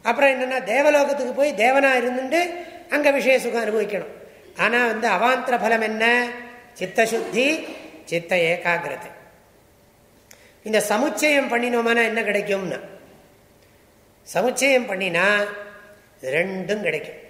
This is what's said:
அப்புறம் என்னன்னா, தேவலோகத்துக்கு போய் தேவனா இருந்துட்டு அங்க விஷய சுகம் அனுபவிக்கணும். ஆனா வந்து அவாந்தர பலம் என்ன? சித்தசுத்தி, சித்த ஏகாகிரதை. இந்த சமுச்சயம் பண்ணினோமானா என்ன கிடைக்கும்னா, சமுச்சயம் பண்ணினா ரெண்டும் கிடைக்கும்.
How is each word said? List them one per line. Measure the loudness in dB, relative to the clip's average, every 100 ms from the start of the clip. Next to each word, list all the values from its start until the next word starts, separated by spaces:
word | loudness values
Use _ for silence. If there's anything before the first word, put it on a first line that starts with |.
அப்புறம் | -2 2 2
என்னன்னா, | 2 -2 -4
தேவலோகத்துக்கு | -2 2 4 4 2 0 -4
போய் | 0 0
தேவனா | 4 4 4 4 2
இருந்துட்டு | 0 -4 -2 0 0 -6 -14 -18 -4
அங்க | 2 2
விஷய | 2 2 2
சுகம் | 0 -2 -2
அனுபவிக்கணும். | -2 -2 -6 -8 -16 -20 -20 -20 -2
ஆனா | 0 2 0
வந்து | 0 0
அவாந்தர | 2 2 0 0 0
பலம் | 2 0
என்ன? | 0 0 2 2 0 -8 -16 -20 -20 -10
சித்தசுத்தி, | -4 2 2 0 -2 0 0 0 -6 -14 -18 -20 -6
சித்த | -6 0 0
ஏகாகிரதை. | 2 0 0 -2 -4 -10 -12 -20 -20 _ _ _ _ _ _ _ _ _ _ -20 -20 _ 0
இந்த | 0
சமுச்சயம் | 2 0 0 2 2 2 2
பண்ணினோமானா | -2 0 0 2 2
என்ன | 2 0
கிடைக்கும்னா, | -2 -2 -2 -4 -4 -8 -12 -20 -20 -20 _ _ _ _ _ _ _ _ _ _ -6
சமுச்சயம் | -2 0 2 2 2 2
பண்ணினா | -4 0 2 4 2 0 -6 -16 -20 -20 -20 _ _ -2
ரெண்டும் | -2 -2 -4 -4 -4 -2
கிடைக்கும். | -4 -8 -16